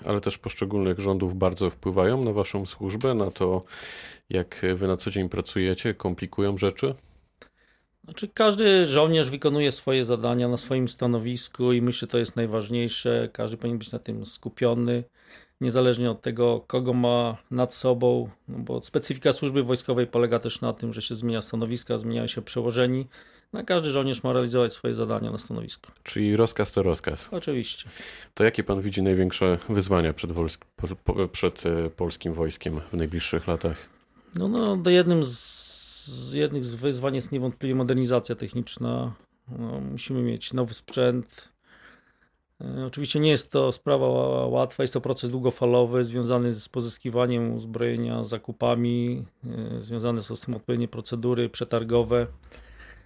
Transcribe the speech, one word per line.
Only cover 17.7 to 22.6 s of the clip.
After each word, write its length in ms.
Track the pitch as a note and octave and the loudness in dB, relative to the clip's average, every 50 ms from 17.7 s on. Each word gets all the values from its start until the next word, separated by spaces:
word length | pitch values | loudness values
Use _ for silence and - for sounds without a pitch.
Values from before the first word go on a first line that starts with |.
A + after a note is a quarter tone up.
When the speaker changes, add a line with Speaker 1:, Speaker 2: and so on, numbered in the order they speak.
| - | 0
Speaker 2:
sobą, 560 | - - C3 B2+ A#2+ B2+ B2 B2 B2 A#2+ A2+ - _ _ - | 0 2 2 2 4 4 4 4 2 0 -4 -10 _ _ -12
no 120 | B2+ B2+ | -10 -10
bo 220 | A#2+ B2 B2 A#2+ | -8 -6 -6 -6
specyfika 500 | - - - C#3+ - - C#3 B2+ - D3+ | -6 -2 -4 -2 -2 -2 -4 0 2 2
służby 320 | C3 - - C#3 C3 C#3+ C3 | 2 2 0 -2 0 0 2
wojskowej 440 | A#2+ B2+ A#2+ - - B2+ A#2+ B2 A#2 | 2 0 0 0 0 0 0 0 0
polega 320 | - A#2+ A#2+ A#2 A#2+ A2+ | 2 2 2 2 2 0
też 220 | - A#2 - - | -2 -2 -8 -4
na 120 | - A#2+ A2+ | -4 -4 -4
tym, 200 | - - A#2 A2 | -4 -6 -6 -6
że 80 | A2+ | -6
się 140 | A2 - B2+ | -6 -6 -6
zmienia 260 | A2 A#2 A#2 A2+ A2 | -4 -4 -2 -2 -2
stanowiska, 560 | G#2 - - A2+ A#2 A2+ A#2+ A#2+ - - A#2+ A2+ | -4 -4 -4 -4 -4 -2 -4 -4 -4 -4 -4 -4
zmieniają 300 | A2 A#2 A#2 A#2 A#2 A#2 | -2 -4 -4 -2 -4 -4
się 140 | - A#2+ | -6 -6
przełożeni. 640 | G#2 - - B2 | -8 -6 -4 -2